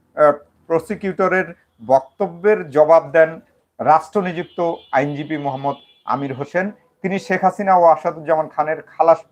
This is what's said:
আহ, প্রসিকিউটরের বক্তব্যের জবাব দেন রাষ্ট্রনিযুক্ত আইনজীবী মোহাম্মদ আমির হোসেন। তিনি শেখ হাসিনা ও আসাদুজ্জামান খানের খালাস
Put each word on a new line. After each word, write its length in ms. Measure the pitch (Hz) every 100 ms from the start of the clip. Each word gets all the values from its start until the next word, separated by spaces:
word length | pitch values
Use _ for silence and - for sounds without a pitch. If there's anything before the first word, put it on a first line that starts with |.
| _ 147
আহ, 160 | 147 143 _ _ -
প্রসিকিউটরের 880 | 165 165 185 196 185 185 185 165 - _ _ 113
বক্তব্যের 840 | 135 - - 190 170 202 214 160
জবাব 400 | 143 151 165 143
দেন 300 | 160 160 165 - _ _ -
রাষ্ট্রনিযুক্ত 920 | 131 156 - 208 180 165 170 - 170 170 -
আইনজীবী 440 | 135 143 143 147 151
মোহাম্মদ 400 | 143 131 139 131 _ _
আমির 300 | - 131 139
হোসেন। 360 | 117 - 175 202 - _ _
তিনি 160 | 190 190
শেখ 260 | 190 185
হাসিনা 320 | 190 185 196 180
ও 80 |
আসাদুজ্জামান 640 | 170 156 170 165 156 156 151
খানের 340 | - 151 151
খালাস 360 | - - 185 160 -